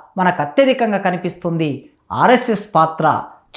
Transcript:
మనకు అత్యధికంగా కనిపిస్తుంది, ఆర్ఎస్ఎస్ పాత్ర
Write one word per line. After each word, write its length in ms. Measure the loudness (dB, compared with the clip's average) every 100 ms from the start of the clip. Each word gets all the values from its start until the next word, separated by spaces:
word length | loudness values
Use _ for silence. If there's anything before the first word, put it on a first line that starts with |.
| -12 -2
మనకు 240 | -2 0
అత్యధికంగా 560 | -2 2 2 2 0 -2
కనిపిస్తుంది, 920 | -2 -4 -6 -8 -6 -4 -4 -6 -12 _ -10
ఆర్ఎస్ఎస్ 640 | 0 4 4 2 -4 0 2
పాత్ర 480 | 2 2 0 0 -4 -18 _